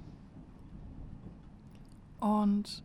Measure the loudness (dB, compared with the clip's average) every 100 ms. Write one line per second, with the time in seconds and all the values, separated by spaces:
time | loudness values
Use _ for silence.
0 | -12 -14 -16 -16 -14 -14 -14 -12 -12 -10
1 | -10 -10 -12 -14 -14 -16 -16 -16 -16 -16
2 | -14 2 6 8 8 6 4 -6